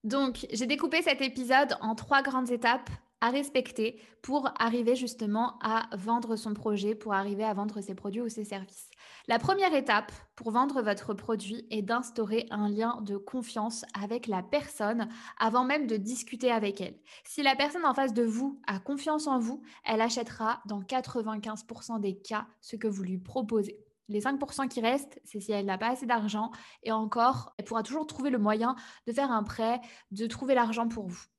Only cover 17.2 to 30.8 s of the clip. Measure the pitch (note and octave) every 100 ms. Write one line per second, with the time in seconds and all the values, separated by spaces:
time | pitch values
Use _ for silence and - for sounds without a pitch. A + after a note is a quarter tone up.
17.2 | - - C#4 C4+ D4 F4 D#4 C4 C4+ A3
18.2 | A#3 A3 C#4 C#4 - G3 - C#4 D#4 D4+
19.2 | D4+ B3+ A3+ C#4 - - - A3 A3+ A#3
20.2 | A#3 - A3 A#3+ G#3 G#3 F#3+ B3+ B3+ A#3+
21.2 | A3 G#3+ G#3+ G#3+ - A#3 - A3+ G3+ F#3+
22.2 | - G#3+ G#3+ _ - G#3+ A3 G3 F#3 F#3
23.2 | F#3 C4 G#3+ A3 G3+ - _ _ - G#3
24.2 | B3+ C#4 C#4+ - C4+ - A3+ C#4 C#4 -
25.2 | - G#3 F#3+ G#3 G3 F#3 A3+ B3+ A#3+ A#3
26.2 | G#3 G#3+ A3+ - - - A3+ A3 A3 A#3
27.2 | A#3 B3+ - - G3 A3+ A3+ D4 D#4 -
28.2 | C#4 B3 G#3 G#3+ A#3 B3 - - - A#3
29.2 | C#4 A3+ G#3+ - A3+ A#3+ - - _ G3
30.2 | A3+ - C4+ B3+ A3+ A3+